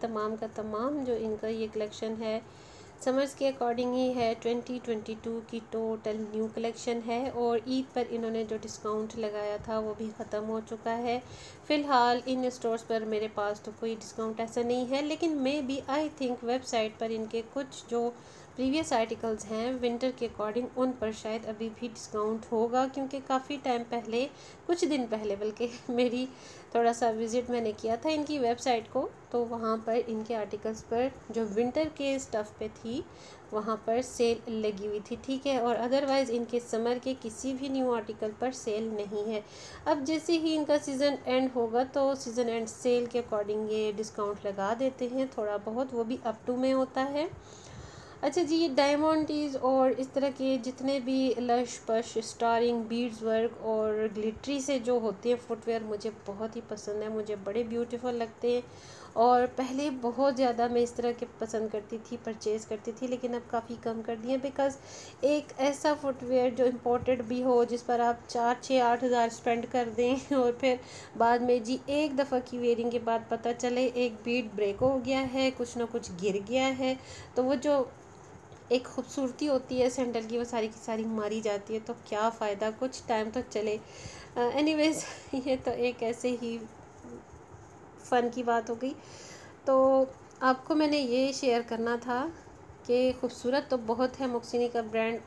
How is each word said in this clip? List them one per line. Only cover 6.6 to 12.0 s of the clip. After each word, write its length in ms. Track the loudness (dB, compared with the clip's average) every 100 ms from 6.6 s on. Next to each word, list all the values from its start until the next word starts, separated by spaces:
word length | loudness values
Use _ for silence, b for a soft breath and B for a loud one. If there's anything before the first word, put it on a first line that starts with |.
| -4 -4 -4 -2
है, 300 | -2 -2 -2
और 300 | 0 2 2 0
ईद 180 | -2 -2
पर 120 | -2 -2
इन्होंने 380 | -2 -2 -2
जो 120 | -2 -4
डिस्काउंट 600 | -6 -8 -4 -2 -4 -4
लगाया 400 | -4 -4 -4 -4
था, 200 | -4 -2
वो 160 | -2
भी 140 | -4 -6
ख़त्म 360 | -8 -6 -4
हो 160 | -2 -4
चुका 320 | -6 -6 -2
है। 300 | -2 0 -2 B B B B 0
फ़िलहाल 540 | 2 6 6